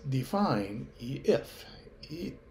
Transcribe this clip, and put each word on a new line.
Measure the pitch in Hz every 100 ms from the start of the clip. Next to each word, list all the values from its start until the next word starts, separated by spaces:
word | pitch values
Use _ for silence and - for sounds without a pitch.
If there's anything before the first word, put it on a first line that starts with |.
define | 139 131 123 202 196 110 98 110 139 -
e | 240 135
if, | - 143 - - - - - - -
e | 160 - - -